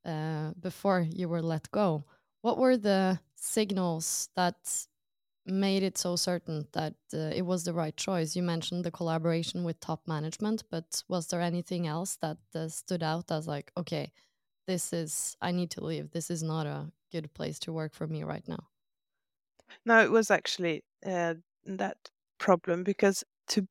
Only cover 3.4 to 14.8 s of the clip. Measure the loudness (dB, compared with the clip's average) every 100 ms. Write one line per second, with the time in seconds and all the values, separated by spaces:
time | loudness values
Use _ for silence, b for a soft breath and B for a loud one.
3.4 | -2 0 2 2 0 0 -2 -4 -2 0
4.4 | 0 0 -4 -6 -6 _ _ _ _ _
5.4 | -2 2 4 4 2 0 -2 0 0 0
6.4 | -2 -4 -4 -4 -4 -6 -8 -4 -2 -2
7.4 | 0 -2 -2 -2 -2 -4 -2 0 0 0
8.4 | 0 0 -2 -4 -4 -4 -2 0 2 0
9.4 | 0 -2 -4 -4 -4 -6 -4 -4 -4 -2
10.4 | -2 -2 -2 -8 -6 -8 -4 -4 -2 -2
11.4 | 0 -2 -2 -2 -2 -2 -4 -4 -4 -6
12.4 | _ -6 -6 -8 -4 -2 0 -2 -2 -4
13.4 | -2 -6 -6 -8 -4 -4 -6 -12 _ _
14.4 | _ _ -4 -4